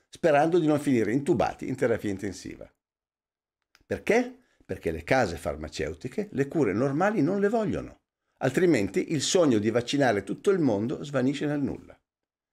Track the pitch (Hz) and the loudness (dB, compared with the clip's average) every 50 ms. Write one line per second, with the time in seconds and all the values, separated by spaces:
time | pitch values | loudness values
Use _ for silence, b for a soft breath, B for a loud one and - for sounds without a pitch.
0 | b b - - - 165 143 143 151 165 170 175 160 151 151 139 - 147 131 113 | b b -14 0 2 4 4 4 4 4 4 2 4 4 2 2 2 2 2 2
1 | 107 98 113 147 143 175 175 101 73 - - - - - 131 - 131 120 113 104 | 2 2 0 -2 0 0 2 2 2 -2 -2 -8 -8 -8 -4 -2 0 0 0 0
2 | - 107 95 92 107 101 90 - - - - - 50 - _ _ _ _ _ _ | -2 -4 -6 -4 -6 -8 -10 -10 -14 -16 -16 -16 -18 -20 _ _ _ _ _ _
3 | _ _ _ _ _ _ _ _ _ _ _ _ _ _ _ _ _ - 101 90 | _ _ _ _ _ _ _ _ _ _ _ _ _ _ _ _ _ -8 -8 -6
4 | - - 196 240 247 247 - b b b b b b - 95 - - 85 80 78 | 0 0 2 2 2 -2 -8 b b b b b b -12 -12 -6 -4 -6 -6 -4
5 | - - 131 131 117 90 82 80 - 82 71 73 78 76 - - 73 73 80 - | -2 0 2 2 2 0 -2 -6 -6 -6 -6 -6 -8 -12 -8 -6 -6 -6 -6 -8
6 | - 135 - - 202 208 - 120 139 139 - 170 135 98 90 104 131 143 135 156 | -12 -10 -8 -8 -8 -6 -4 -4 -4 -2 0 0 0 2 2 0 0 0 0 0
7 | 185 208 220 196 139 160 196 202 196 202 240 226 214 156 95 71 62 64 - _ | 0 0 0 0 0 0 0 0 0 0 0 0 -2 -2 -4 -6 -8 -10 -16 _
8 | _ _ _ _ _ _ _ - - 135 - 170 180 175 151 113 98 95 - 185 | _ _ _ _ _ _ _ -4 -4 -2 0 2 4 4 4 4 2 0 -2 -2
9 | - - 165 139 - - - 190 170 143 117 104 101 110 107 120 - - - 143 | -2 -2 -2 -2 -2 2 4 4 4 6 4 4 2 2 0 0 -2 0 0 2
10 | 139 123 107 98 98 - 95 - - 202 190 180 156 131 104 98 110 123 160 - | 2 2 2 0 -2 -4 -8 -2 0 2 2 4 4 2 2 2 0 -2 -4 -6
11 | 160 147 143 131 123 135 147 - 156 147 147 147 139 101 67 - - - - _ | -8 -6 -2 0 0 0 0 -2 -4 -4 -2 -2 -2 -4 -6 -6 -12 -20 -20 _
12 | _ _ _ _ _ _ _ _ _ _ | _ _ _ _ _ _ _ _ _ _